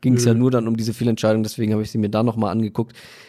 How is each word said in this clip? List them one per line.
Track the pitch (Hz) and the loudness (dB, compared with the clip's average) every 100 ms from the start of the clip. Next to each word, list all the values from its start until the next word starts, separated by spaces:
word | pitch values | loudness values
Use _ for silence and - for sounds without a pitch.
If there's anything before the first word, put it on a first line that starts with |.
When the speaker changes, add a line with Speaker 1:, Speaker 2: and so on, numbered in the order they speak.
Speaker 1:
ging's | 131 123 120 | 0 2 4
ja | |
Speaker 2:
Mhm. | 117 | 4
Speaker 1:
nur | 127 | 4
dann | 127 113 | 2 0
um | 113 | -2
diese | 110 | -4
Fehlentscheidung, | 110 120 113 110 110 | -2 -2 0 2 0
deswegen | 107 - 110 | -2 -4 -2
habe | 107 | -2
ich | 107 | -2
sie | 113 | -2
mir | 104 | -2
da | 107 | 0
noch | 117 110 | 0 0
mal | 110 | -2
angeguckt. | 101 110 - 117 - - - | -2 -2 -4 -6 -10 -20 -20